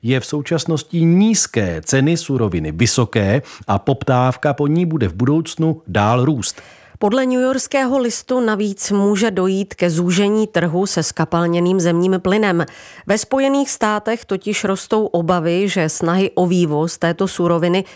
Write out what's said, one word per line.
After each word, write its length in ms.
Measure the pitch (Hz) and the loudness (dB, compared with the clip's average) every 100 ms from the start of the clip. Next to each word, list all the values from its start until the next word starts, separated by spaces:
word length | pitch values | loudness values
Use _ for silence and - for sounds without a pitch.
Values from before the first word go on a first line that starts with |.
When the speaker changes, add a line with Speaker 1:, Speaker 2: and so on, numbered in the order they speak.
Speaker 1:
je 180 | 113 131 | -2 -2
v 60 | - | -2
současnosti 760 | 151 - 165 - 156 - 170 | -8 -4 -4 -2 -4 -4 0
nízké, 800 | 165 175 220 202 - 117 95 80 - | 4 4 4 2 0 0 -2 -4 0
ceny 320 | 135 143 165 | 2 2 0
suroviny 540 | - 131 107 85 78 | -2 0 0 -2 -4
vysoké 680 | 80 120 - 113 113 98 131 - - - | 0 2 2 0 2 2 0 -2 -16 -4
a 120 | 101 | -2
poptávka 760 | - 139 - 123 127 - 147 | 0 -2 0 2 2 0 -2
po 140 | 143 147 | 0 0
ní 180 | 165 175 | 0 0
bude 220 | 160 98 | 0 -2
v 60 | |
budoucnu 680 | 87 120 156 160 - 160 160 - | 0 0 0 -2 -2 -2 -2 -4
dál 380 | 98 104 123 131 | 0 2 2 2
růst. 360 | 135 - - - - - - | 0 -4 -8 -16 -20 -20 -4
Speaker 2:
Podle 260 | 202 254 254 | 0 0 0
newyorského 760 | 254 254 262 - 269 254 269 | 0 0 -2 -2 -2 0 0
listu 400 | 240 - - 254 | -2 -4 -2 0
navíc 520 | 226 208 208 196 - | 0 0 -2 -4 -2
může 400 | 202 202 202 226 | 0 2 2 0
dojít 420 | 185 185 190 196 | 0 -2 -2 -4
ke 160 | - 175 | -2 0
zúžení 580 | 165 175 180 202 214 214 | 0 0 2 2 2 0
trhu 380 | 175 170 170 208 | 0 0 0 0
se 180 | 165 | 0
skapalněným 760 | 156 - 160 170 170 175 175 190 | -2 -2 -2 0 0 2 2 2
zemním 400 | 170 170 185 185 | 2 2 2 0
plynem. 460 | 185 208 208 170 156 - - - - | 0 0 2 0 -2 -6 -20 -18 -2
Ve 100 | 214 | -2
Spojených 520 | - 269 269 277 277 | 0 0 2 2 0
státech 560 | - 214 208 214 233 - | 0 0 0 -2 -6 -4
totiž 380 | 190 208 208 | -6 -4 -4
rostou 420 | 196 190 - 220 214 | -2 -2 0 0 0
obavy, 640 | 175 165 180 165 175 202 | -2 0 0 2 0 0
že 200 | 185 156 | 0 -2
snahy 420 | - 170 185 196 - | 0 0 0 0 0
o 120 | 175 | 0
vývoz 500 | 180 170 151 165 - | 2 0 0 -2 -2
této 300 | 170 165 196 | -2 -2 -2
suroviny 560 | - 175 170 170 185 - | 0 0 0 0 0 -4